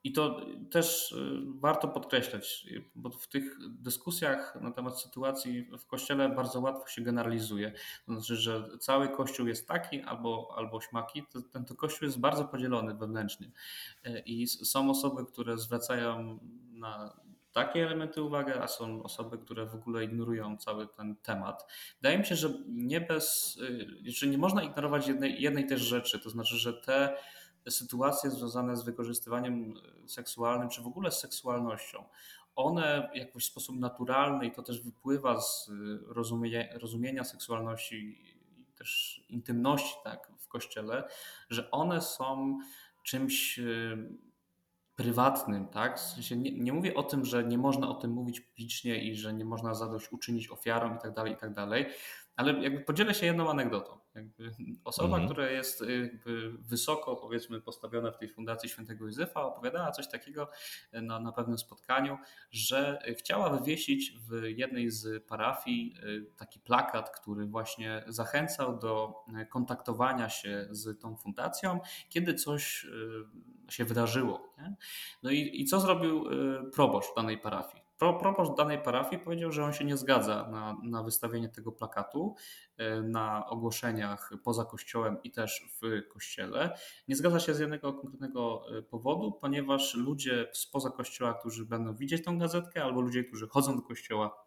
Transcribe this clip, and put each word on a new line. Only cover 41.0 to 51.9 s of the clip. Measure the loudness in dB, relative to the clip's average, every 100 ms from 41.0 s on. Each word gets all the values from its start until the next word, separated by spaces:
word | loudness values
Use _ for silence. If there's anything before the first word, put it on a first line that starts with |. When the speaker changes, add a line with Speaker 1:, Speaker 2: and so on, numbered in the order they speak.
| -4 -12 -14 -16 -4
Speaker 1:
że | -4 0
one | 2 4 2
są | 0 -2 -2 0 0 0 -6 -16 -20 _
czymś, | -4 0 2 2 0 0
y, | 0 0 0 -4 -6 -12 -18 _ _ _ _ _ _ -2
prywatnym, | 2 6 6 6 0 -2 -2
tak? | 0 0 0
W |
sensie | -6 -6 -4 -2
nie, | 0
nie | 0 0
mówię | 2 2
o | 0
tym, | 2 2
że | 2 2
nie | 4 4
można | 4 4 0
o |
tym | -2 -2
mówić | -2 -2 -6
publicznie | -12 -12 -6 -4 0 0
i | -2 -4
że | -4
nie | -4
można | -2 -2 -2
zadośćuczynić | -2 -2 -4 -6 -8 -2 -2 -2
ofiarom | -4 2 2 2 -2
i |
tak | -4
dalej, | -2 -2
i | -2
tak | -6
dalej, | -4 0 2 0